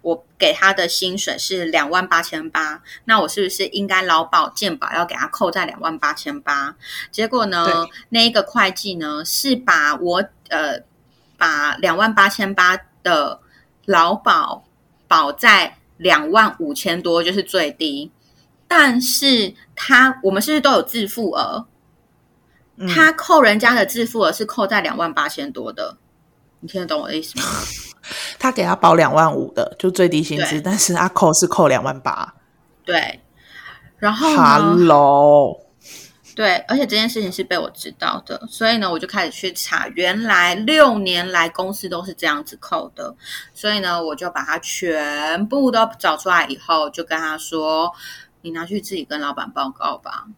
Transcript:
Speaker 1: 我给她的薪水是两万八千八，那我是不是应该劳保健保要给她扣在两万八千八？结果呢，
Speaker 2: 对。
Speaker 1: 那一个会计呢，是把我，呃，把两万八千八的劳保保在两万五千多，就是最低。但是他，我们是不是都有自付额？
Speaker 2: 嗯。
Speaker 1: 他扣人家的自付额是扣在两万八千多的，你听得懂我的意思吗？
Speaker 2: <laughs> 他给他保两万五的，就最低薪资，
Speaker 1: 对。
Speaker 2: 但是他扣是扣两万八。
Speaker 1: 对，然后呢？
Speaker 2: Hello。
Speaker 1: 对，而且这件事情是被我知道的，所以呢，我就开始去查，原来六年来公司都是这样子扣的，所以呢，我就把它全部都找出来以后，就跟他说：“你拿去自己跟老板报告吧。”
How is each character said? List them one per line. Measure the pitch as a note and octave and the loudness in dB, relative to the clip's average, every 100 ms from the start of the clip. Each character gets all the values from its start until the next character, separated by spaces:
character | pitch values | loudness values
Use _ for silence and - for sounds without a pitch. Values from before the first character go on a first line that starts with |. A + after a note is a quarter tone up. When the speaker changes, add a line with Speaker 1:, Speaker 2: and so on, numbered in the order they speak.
Speaker 1:
我 | E3+ E3+ _ _ | -4 -6 _ _
给 | E3 | 0
她 | D#3 F#3+ | 4 2
的 | G3 E3+ | 2 -2
薪 | - F#3 F#3+ | -2 -4 -6
水 | - - | -6 -6
是 | - F#3+ E3+ | -6 -6 -2
两 | E3 D3 | -2 0
万 | F3 F3+ | -2 0
八 | E3+ | -2
千 | E3+ D#3+ D#3+ | -2 -8 -6
八， | D#3+ D#3 D#3 - - | -6 -6 -8 -16 -18
那 | - A3 | 0 0
我 | E3 | 0
是 | - | -2
不 | F#3 | -4
是 | F#3 F#3+ | -2 -6
应 | - G3+ | -4 -2
该 | F#3 | 0
劳 | F#3 D#3+ | 2 0
保 | D#3+ F3 D3+ | 2 0 0
健 | - G#3 E3 | -4 -6 -4
保 | - | -6
要 | E3 | -4
给 | E3+ | -4
她 | - C#3+ | -4 -8
扣 | - F#3 | -2 -2
在 | F3+ E3+ | -2 -6
两 | - | -6
万 | D#3+ D#3+ | -8 -4
八 | D3 | -4
千 | D#3 D#3 C#3+ | -4 -8 -10
八？ | C#3 C#3+ C#3 D3+ - - - | -4 -4 -4 -10 -16 -14 -12
结 | - A3 | -6 -2
果 | B3 G#3 | -2 -2
呢， | F3+ E3+ | 0 0
Speaker 2:
对。 | E3 E3+ - - | 0 -2 -8 -4
Speaker 1:
那 | A3+ A#3 | 2 2
一 | |
个 | A3+ | 2
会 | F#3+ A#3+ G3 | -2 0 0
计 | F#3 G3+ | -2 -8
呢， | F3+ D3+ D3+ | -8 -8 -8
是 | D#3+ - C#4 | -6 -4 0
把 | B3+ - E3+ D3 C#3+ | 0 2 2 2 0
我， | F3 F3 G#3 _ _ | -2 -2 -2 _ _
呃， | D#3+ D3+ - - _ _ _ _ _ | -4 -4 -6 -10 _ _ _ _ _
把 | E3+ D3+ D3 - | 0 0 -2 -2
两 | F#3 E3 | -2 0
万 | A3 | 0
八 | G#3+ G3 | 4 2
千 | G3+ G3 | 2 -4
八 | G3 F3+ F#3 - _ | 2 2 2 -6 _
的 | F3+ E3 C#3+ - _ _ _ _ | 0 0 0 -6 _ _ _ _
劳 | - F#3 E3+ | 0 2 4
保 | G#3 - F3 - - _ _ _ _ _ | 2 2 2 2 -6 _ _ _ _ _
保 | E3 C#3+ | 2 2
在 | D3 A#3+ G3+ E3+ - _ _ | 2 6 6 4 -6 _ _
两 | F3 E3 D4+ | 2 4 4
万 | C4+ G#3+ - | 4 4 0
五 | D#3+ | -8
千 | C#3+ F#3+ E3+ | -6 -4 -4
多， | F3 E3+ | 0 0
就 | E3+ | 0
是 | G3 | -2
最 | F#3+ F#3 D3+ | -2 -2 -2
低。 | D3 D#3+ C#3 D#3 _ _ _ _ _ _ | -4 -6 -6 -10 _ _ _ _ _ _
但 | E4+ C#4+ A#3+ | 4 4 4
是 | B3+ - C#4 B3 G3 - _ | 0 0 2 2 2 -4 _
他， | - - B3+ C4 B3+ | -12 2 6 6 4
我 | G3 | 0
们 | F#3+ | 0
是 | A3+ | 0
不 | |
是 | D4+ | 2
都 | C#4 | 4
有 | A3+ | 2
自 | D#3+ A#3 G3+ | 0 -4 -6
付 | - G#3+ | -4 -4
额？ | - - - A#3 _ _ _ _ _ _ _ _ _ _ _ | -2 -4 -6 -12 _ _ _ _ _ _ _ _ _ _ _
Speaker 2:
嗯。 | F#3 | -4
Speaker 1:
他 | F3+ D#4+ | 4 4
扣 | D#4+ - E4 | 4 4 6
人 | A#3+ G#3 | 6 6
家 | B3 | 4
的 | B3 | 2
自 | C#4 A#3 A#3 | 0 0 -4
付 | A#3 | 0
额 | F3+ | 0
是 | - | 0
扣 | G#3+ - | -6 -4
在 | G3 G#3 | 0 0
两 | E3 - | -2 -4
万 | - | -4
八 | - D3+ | -2 -4
千 | - C#3+ | -6 -10
多 | B2+ A2+ | -10 -12
的， | - F#2+ - _ _ _ _ _ _ | -10 -12 -12 _ _ _ _ _ _
你 | E3+ | -12
听 | F#3+ | -10
得 | F3 | -6
懂 | D3+ | -6
我 | - | -4
的 | D#3 | -8
意 | |
思 | D#3 - | -8 -8
吗？ | - G#2 - - - | -6 -6 -8 -12 -16
Speaker 2:
<laughs> | - - - - - | -20 -16 -12 -12 -4
他 | B3+ | -4
给 | B3+ | -2
他 | F3 F#3 | -2 2
保 | E3+ | 4
两 | E3+ D3+ | 6 4
万 | C#3+ D#3+ | 4 4
五 | C#3+ - | 2 -6
的， | - - - | -4 -4 -2
就 | F#3 | -2
最 | F3+ F3+ | 2 2
低 | D3+ | 2
薪 | D#3+ D3 | -2 -4
资， | D3+ | -2
Speaker 1:
对。 | D3+ | -2
Speaker 2:
但 | D#3+ G3+ | -2 0
是 | - | 0
他 | F3 F3+ | 2 0
扣 | - F3 | 4 4
是 | D#3 F3 | 4 2
扣 | - D#3 | 4 4
两 | C3 | 4
万 | B2+ C3+ | -2 -6
八。 | - - - - _ _ _ _ | -6 -6 -10 -12 _ _ _ _
Speaker 1:
对， | - E3+ - - _ _ _ - - - - _ | -4 -2 -2 -10 _ _ _ -20 -20 -20 -20 _
然 | G#3 | -2
后 | A3 D#4 D4+ | 0 2 4
呢？ | D3+ C#3+ D#3+ F3 | 6 6 6 6
Speaker 2:
Hello。 | E3+ D3 C#3+ C#3+ D3 D3 C3+ - _ _ - - - _ _ - | 6 8 8 6 8 6 4 -2 _ _ -20 -20 -20 _ _ -2
Speaker 1:
对， | G#3+ F3+ - | 0 0 0
而 | B3+ | -2
且 | B3+ | 0
这 | |
件 | G#3 A3+ | 0 -2
事 | A#3 | -2
情 | G3 | -6
是 | F3+ | -6
被 | F#3 F3 | -4 -4
我 | D#3+ | -4
知 | - - - | -10 -18 -6
道 | - - | -4 -4
的， | - - A#3 | -8 -12 -12
所 | - A3 | -4 0
以 | A3+ | 0
呢， | G3 | 0
我 | E3 | -4
就 | F3+ | -6
开 | G#3 | -6
始 | E3+ | -6
去 | D#3+ F#3+ | -6 -10
查， | F3+ - E3 - | -8 -6 -4 -6
原 | - F3+ G3 | -4 -2 -2
来 | A3+ F#3+ F3 | 0 2 2
六 | F3+ G#3+ D#4 C#4+ G#3+ | 0 0 6 6 4
年 | F#3+ F3 F3 | -2 -2 -2
来 | F3+ E3 | -2 -2
公 | - F#3+ | -2 -6
司 | G#3 F#3+ | -6 -8
都 | E3+ | -10
是 | F#3 | -10
这 | E3+ E3 | -6 -4
样 | D3 | -4
子 | D3+ - | -6 -18
扣 | - E3+ E3+ | -8 -6 -6
的， | - - - - - - | -12 -14 -14 -16 -16 -16
所 | - G#3 | -8 -4
以 | G#3 | -2
呢， | F#3 F3 | -2 -4
我 | E3 | -4
就 | D3 F3 | -6 -8
把 | D3+ | -6
它 | C3+ D#3+ | -6 -6
全 | - - F3+ D#3 D3 D3 D3+ E3 G#3+ | -6 -6 -4 -2 -2 -4 -2 -2 -2
部 | C#4 C4 | 2 2
都 | A#3 A3+ - | 2 0 0
找 | F#3 D#3 | -2 -2
出 | F#3 | 0
来 | F3 D3 | 0 0
以 | C3 | -6
后， | - E3 D3+ | -2 0 0
就 | D3+ | -6
跟 | E3 D#3+ | -6 -4
他 | D#3+ D#3 | -4 -8
说 | - D#3+ D#3 D#3+ E3+ E3+ - - - _ | -6 -4 -2 0 -2 -4 -18 -20 -20 _
：“你 | E3+ | -12
拿 | E3 | -10
去 | E3+ G3+ | -6 -8
自 | G3 | -6
己 | F#3+ | -10
跟 | C#3 D3 | -8 -6
老 | C#3+ | -6
板 | C#3 - | -6 -8
报 | - C3+ | -6 -8
告 | C3 D#3 C#3 | -6 -6 -6
吧。” | - - - | -12 -14 -16